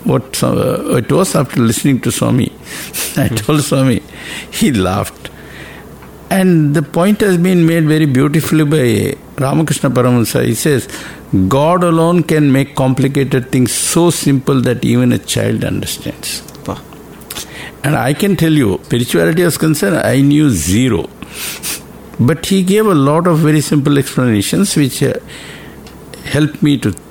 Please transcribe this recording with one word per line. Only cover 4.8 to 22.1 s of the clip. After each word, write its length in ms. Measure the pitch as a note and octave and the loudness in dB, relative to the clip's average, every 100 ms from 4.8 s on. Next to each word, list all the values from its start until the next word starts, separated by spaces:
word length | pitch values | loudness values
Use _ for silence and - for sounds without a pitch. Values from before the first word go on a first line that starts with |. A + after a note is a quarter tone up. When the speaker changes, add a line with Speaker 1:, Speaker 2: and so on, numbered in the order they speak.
| F#2 F#2+ G2+ - - - - - - - - - - - - | 0 -2 -4 -8 -20 -18 -20 -18 -18 -18 -20 -20 -20 -20 -4
Speaker 1:
And 460 | F#3+ F#3 E3+ D3 | 0 4 4 4
the 80 | D3+ | 2
point 380 | D3 - F#3+ G#3 | -2 0 2 2
has 180 | G#3+ F3+ | 2 2
been 260 | F3+ F3+ | 2 4
made 200 | E3 E3 | 4 2
very 220 | D3+ D#3 D#3 | 2 2 2
beautifully 580 | B2+ C#3+ D#3 - D#3 | 2 2 0 0 0
by 520 | D3 D#3 B2 G#2+ G2+ - - - | 2 2 2 2 0 -4 -10 -4
Ramakrishna 500 | C3+ D3+ D#3 - C#3 | -2 0 0 -2 0
Paramahansa. 540 | B2 B2 B2 A2 B2+ | 2 2 2 2 0
He 100 | A#2+ | 0
says, 340 | A#2 D#3+ C3+ - - - - - G2 F#2+ | 0 0 0 -2 -12 -14 -18 -2 0 2
"God 360 | C3 D3+ F3+ | 2 2 2
alone 400 | F3 E3 E3 F3 | 2 2 4 2
can 260 | D#3 D#3 D3 | 2 2 4
make 240 | C3 C#3 | 2 0
complicated 800 | - C3 C3 C3+ C#3 C3 C3+ B2+ | 0 0 2 0 0 0 0 0
things 200 | C3+ B2 | 0 0
so 380 | - - E3+ E3+ | 0 -2 2 2
simple 500 | - - C#3 - C3+ | 2 0 0 2 0
that 220 | B2 A#2+ | 0 0
even 280 | A#2+ A#2+ B2 | 0 2 2
a 60 | A#2 | 0
child 440 | - A#2 A2 A2+ | -2 -2 -2 -2
understands." 800 | - - - - - - - - - - - | -2 -4 -6 -10 -10 -12 -10 -12 -14 -16 -12
Speaker 2:
Wow. 120 | F#2+ - - - - - - - - - - | -12 -12 -20 -20 -20 -16 -14 -14 -14 -16 -8
Speaker 1:
And 100 | C#3 | -2
I 180 | C#3+ A#2+ | 0 0
can 220 | D3+ G3+ | 0 0
tell 180 | F#3 D#3+ | 2 2
you, 280 | D#3 A2+ F2+ | 4 2 0
spirituality 600 | - A#2+ A#2+ F3 E3 E3 | -2 -2 0 0 2 2
was 120 | F3 - | 0 0
concerned, 420 | D#3+ D3+ G3+ E3 | 0 0 0 0
I 220 | G#2+ B2+ | 0 2
knew 300 | C#3 C#3+ D3+ | 4 4 4
zero. 580 | G2 D2+ G2+ B2+ F#2+ - - - - - - - - - - - | 2 0 0 2 0 -4 -12 -18 -12 -12 -10 -10 -12 -14 -20 -20